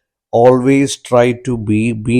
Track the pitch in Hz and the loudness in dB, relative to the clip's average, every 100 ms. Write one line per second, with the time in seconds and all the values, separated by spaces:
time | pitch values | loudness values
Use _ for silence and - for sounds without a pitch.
0 | _ _ _ 113 123 127 127 139 139 - | _ _ _ 2 4 4 2 0 -2 -6
1 | - 123 123 120 - 117 107 107 113 110 | -2 0 0 -2 -8 -8 -4 -2 -2 -6
2 | 110 123 | -2 0